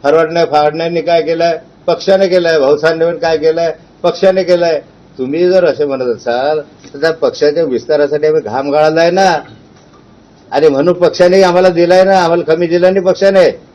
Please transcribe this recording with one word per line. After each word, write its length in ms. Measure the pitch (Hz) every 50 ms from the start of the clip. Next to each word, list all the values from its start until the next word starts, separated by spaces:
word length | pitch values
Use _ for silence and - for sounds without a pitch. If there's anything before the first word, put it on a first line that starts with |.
| -
फरवडण्या 420 | 143 151 160 165 156 165 170 170
फाडण्यांनी 560 | 156 143 151 147 151 151 160 165 170 170 165
काय 200 | 147 165 170 165
केलंय, 380 | 156 147 165 160 165 170 165 156 - - _ _ _
पक्षाने 400 | - 170 170 - 190 190 190 196
केलंय, 320 | 190 180 180 175 165 165 156
भाऊसाहेबांनी 600 | 135 135 151 147 156 160 165 160 165 170 170 160
काय 180 | 165 165 165
केलंय, 360 | 156 151 160 160 170 170 165 - - - - _ _ -
पक्षाने 400 | 175 165 - - 190 185 190 185
केलंय. 380 | 170 180 175 175 170 160 143 - - _ _ - _ _
तुम्ही 320 | - 127 127 143 165 180 180
जर 160 | 185 185 175
असे 200 | 160 135 - 151
म्हणत 300 | 143 135 127 131 123 117
असाल 440 | 104 - 120 117 123 131 147 156 156
तर 420 | 143 - - - - - - 143
त्या 100 | 143 165
पक्षाच्या 520 | 156 - 151 127 - - 147 147 147 165 165
विस्तारासाठी 640 | 147 127 113 - - 151 147 147 139 147 151 151
आम्ही 140 | 156 156 156
घाम 300 | 123 107 110 131 135 143
गाळलाय 400 | 147 151 151 156 156 160 165 170
ना, 280 | 175 190 196 190 170 147 - - - - - - - - _ _ _ - _ _ - _ _ _ _ _ _ -
आणि 160 | - 139 151
म्हणून 260 | 156 139 135 147 175 175
पक्षाने 480 | 175 175 160 - - 180 180 180 196
आम्हाला 280 | 190 180 175 180 185 185
दिलाय 340 | 175 170 170 170 180 185 185
ना, 160 | 190 196 190
आम्हाला 240 | 175 165 170 175 160
कमी 240 | 151 160 165 175
दिला 220 | 170 170 175 175 185
नाही 160 | 190 196 180
पक्षाने 540 | 190 180 - 196 196 196 190 175 139 - - - - _